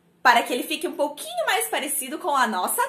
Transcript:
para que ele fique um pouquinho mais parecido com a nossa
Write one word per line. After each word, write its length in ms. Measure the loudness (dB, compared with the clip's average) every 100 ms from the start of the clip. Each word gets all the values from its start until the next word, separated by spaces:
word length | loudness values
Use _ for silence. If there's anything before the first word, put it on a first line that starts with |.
| _ _
para 220 | 4 4
que 80 | 4
ele 100 | -2
fique 240 | -4 -4 -4
um 80 |
pouquinho 520 | -2 -2 -4 -8 -4 0
mais 200 | 0 0
parecido 500 | -2 -2 -4 -6 -6
com 140 | 0
a 160 | 2 2
nossa 340 | 0 -2 0